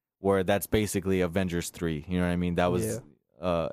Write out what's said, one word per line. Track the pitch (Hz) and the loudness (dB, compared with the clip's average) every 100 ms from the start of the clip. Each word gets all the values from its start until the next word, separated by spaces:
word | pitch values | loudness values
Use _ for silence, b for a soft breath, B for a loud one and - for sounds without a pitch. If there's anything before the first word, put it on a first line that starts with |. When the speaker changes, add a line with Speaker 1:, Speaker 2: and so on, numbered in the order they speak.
| _ - | _ -4
Speaker 1:
where | 95 98 | 0 2
that's | 92 101 - | 2 0 2
basically | 110 104 101 95 92 | 0 2 -2 0 2
Avengers | 87 95 92 85 - | 2 0 0 -2 -4
three. | - 85 76 85 | -4 -4 -4 -2
You | 90 | 0
know | 90 | 0
what | |
I | 87 | 0
mean? | 87 87 | 0 2
That | 90 | 2
was, | 87 110 | 2 -2
Speaker 2:
Yeah. | 110 73 _ _ 65 90 | -4 -10 _ _ -6 -2
Speaker 1:
uh, | 85 76 | -2 -2